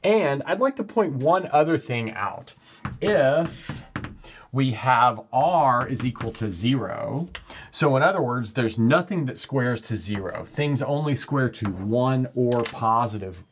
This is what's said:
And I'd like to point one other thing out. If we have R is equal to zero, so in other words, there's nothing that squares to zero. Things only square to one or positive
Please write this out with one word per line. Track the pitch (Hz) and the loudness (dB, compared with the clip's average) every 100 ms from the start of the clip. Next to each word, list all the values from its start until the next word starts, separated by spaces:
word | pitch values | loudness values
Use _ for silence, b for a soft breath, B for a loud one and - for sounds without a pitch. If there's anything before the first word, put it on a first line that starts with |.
And | 190 220 156 139 | 4 2 2 0
I'd | 147 185 | -2 0
like | 269 269 | 0 0
to | |
point | 202 - 185 | -4 0 0
one | 135 139 185 175 | 2 2 2 2
other | 147 156 160 | 2 4 2
thing | - 120 113 | 0 -4 -4
out. | 107 98 - - - B B - - | -4 -6 -8 -16 -20 B B -12 -4
If | 190 202 135 151 170 - - - - - - B B B B | 2 4 4 4 0 -6 -12 -12 -10 -12 -12 B B B B
we | 131 135 | 0 0
have | 110 123 123 123 110 - | 0 2 6 6 2 -4
R | 127 156 175 139 123 127 | 0 2 4 4 2 0
is | 120 | -2
equal | 127 120 117 | -4 -4 -8
to | - 110 | -4 -6
zero, | 87 113 135 - 117 117 120 175 - B B B | -2 0 0 -2 -6 -6 -4 -6 -10 B B B
so | - 151 131 | 0 2 4
in | |
other | 160 190 | 4 2
words, | 127 123 110 | -2 -2 -4
there's | 117 113 110 | -2 -2 2
nothing | 113 156 180 185 | 4 4 2 -2
that | 135 117 | -4 -6
squares | - 131 123 117 | -4 -2 0 -2
to | - 107 | -4 -6
zero. | 90 104 92 - | -4 -6 -6 -8
Things | - - 147 135 | -10 -4 -2 0
only | 135 143 151 139 | 0 -2 0 -2
square | - 139 127 | -2 0 0
to | - 104 | -2 -6
one | 90 98 117 127 131 127 | -4 -2 2 2 2 0
or | - 123 120 | 0 2 2
positive | 117 - 113 117 117 104 95 90 - | -2 -2 0 2 0 -4 -8 -12 -18